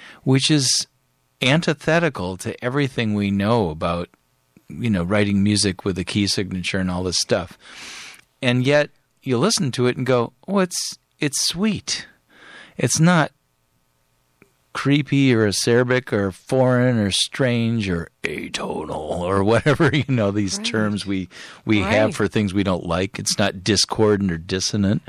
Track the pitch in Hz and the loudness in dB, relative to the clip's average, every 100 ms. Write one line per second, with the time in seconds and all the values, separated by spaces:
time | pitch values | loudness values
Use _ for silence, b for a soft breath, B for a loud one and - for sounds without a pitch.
0 | B B - 135 135 151 131 - - _ | B B 0 2 4 2 2 -2 -4 _
1 | _ _ _ - 127 156 170 151 - 165 | _ _ _ -2 2 2 0 -2 0 0
2 | 165 127 92 92 113 - 123 139 139 - | 0 -2 -6 -6 -8 -6 -4 -2 -2 -2
3 | 110 104 101 98 101 120 90 78 85 87 | -2 0 0 0 2 2 0 -2 -4 -4
4 | 90 _ _ _ _ _ - 71 117 98 | -6 _ _ _ _ _ -16 -6 0 0
5 | 87 104 101 101 101 104 101 90 101 92 | 2 0 2 2 2 2 0 -2 -4 -4
6 | 90 107 98 - 95 92 87 98 92 90 | -2 -2 0 -2 -4 -6 -4 -2 -2 -2
7 | 92 87 - 107 85 - B B B B | -2 -2 0 -2 -2 -14 B B B B
8 | B B _ _ 127 123 127 147 147 _ | B B _ _ -2 0 2 2 0 _
9 | _ _ 135 120 175 - 147 117 123 120 | _ _ -4 0 0 0 -2 0 0 0
10 | 127 127 117 - - 196 180 - - - | 0 0 0 -6 -4 -2 -2 -4 -8 -12
11 | _ _ 147 - - 165 214 175 - - | _ _ -4 -2 -4 -2 -2 -2 -6 -8
12 | - _ _ B B B B - 131 - | -10 _ _ B B B B -4 0 4
13 | 165 175 143 _ _ _ _ _ _ _ | 4 4 0 _ _ _ _ _ _ _
14 | _ _ _ _ _ _ _ - 135 143 | _ _ _ _ _ _ _ -4 0 0
15 | 135 139 135 113 104 92 - 117 123 127 | 2 2 4 4 2 2 2 4 4 0
16 | - 104 98 - - 131 127 123 127 120 | 0 -2 -2 -6 -2 2 4 4 2 2
17 | 101 - - - 131 120 113 117 98 87 | 0 0 -2 -2 0 0 0 0 -2 -4
18 | 85 _ - 73 - - - - - - | -6 _ -8 -8 -8 -8 -6 -8 -8 -8
19 | - 87 87 98 98 113 151 135 165 147 | -6 -4 0 2 4 4 4 4 2 2
20 | - 127 101 101 98 98 113 110 107 104 | 0 0 2 0 -2 -4 -4 -2 -2 -2
21 | 95 98 90 B B B - 107 95 107 | -4 -4 -6 B B B 0 0 2 2
22 | 110 - 104 113 104 98 95 90 87 85 | 2 0 -2 0 0 0 0 -2 -2 -2
23 | 98 - - - 101 98 95 98 - - | -4 -4 -4 0 0 0 0 0 0 2
24 | 107 104 98 82 87 92 - 104 98 - | 4 4 0 -4 -4 -4 -2 0 0 0